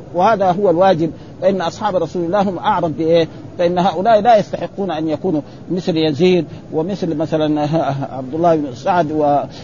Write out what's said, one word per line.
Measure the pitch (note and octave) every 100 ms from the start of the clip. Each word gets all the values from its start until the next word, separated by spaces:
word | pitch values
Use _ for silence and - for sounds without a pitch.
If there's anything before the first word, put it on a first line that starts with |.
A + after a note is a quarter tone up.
| -
وهذا | D#3+ G3 G#3+ F#3+
هو | F3 G3+
الواجب، | E3 F#3+ E3+ D#3+ - - -
فإن | F#3 F#3+
أصحاب | E3 - G#3+ F#3
رسول | D#3+ F3+
الله | E3 G3+
هم | G3 E3
أعرض | F3+ F#3 E3+ D3
بإيه؟ | D#3+ E3+ D#3+ - - -
فإن | F3 F3+
هؤلاء | F#3 E3 G#3 G#3+
لا | A3 A3
يستحقون | - - - - G3
أن | D#3 D#3+
يكونوا | D3 F#3 D#3 - - -
مثل | F3+ F3+ D#3+
يزيد | D#3 C3+ F#3 F3+ D3 - -
ومثل | D3+ E3+ F#3+ F3+ D3+
مثلًا | D#3 D#3+ D3+ D3+ D3 E3 C#3
<laughs> | C#3 C#3 C3
عبد | C3
الله | D#3+ E3+ D#3+
بن | C#3+
سعد | A#2+ F3+ F3+ D3+
و، | D#3 D3 C#3+ A#2+ -